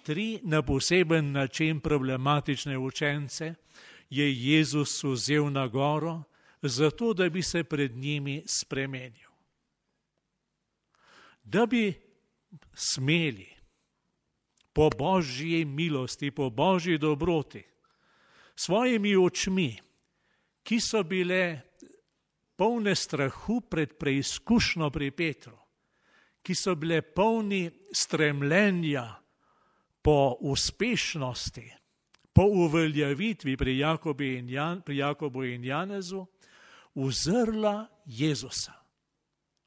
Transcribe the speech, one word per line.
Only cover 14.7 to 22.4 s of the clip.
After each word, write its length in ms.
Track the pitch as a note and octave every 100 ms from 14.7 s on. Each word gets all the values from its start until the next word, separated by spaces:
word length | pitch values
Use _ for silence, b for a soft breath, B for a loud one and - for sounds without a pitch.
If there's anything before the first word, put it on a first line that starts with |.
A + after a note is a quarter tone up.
po 180 | - D3+ -
Božji 680 | D3 F#3+ D3 B2+ E3 E3
milosti, 680 | D3+ C#3 E3+ C#3 B2 - C#3+
po 200 | C#3+ C3+
Božji 480 | A2 E3+ F#3 E3 D#3+
dobroti, 680 | D3+ D3 F3 D#3+ C3+ - - _ _ b b b b b b
svojimi 640 | b - G3 B3+ A3+ G3+ G3
očmi, 640 | F3+ - - F#3 D3 G#2+ - _ _ _ _ _ _ _
ki 180 | - A3+
so 220 | - A3
bile 580 | E3+ F#3 F3 F#3 F3+ D3 - _ - - _ _ _ _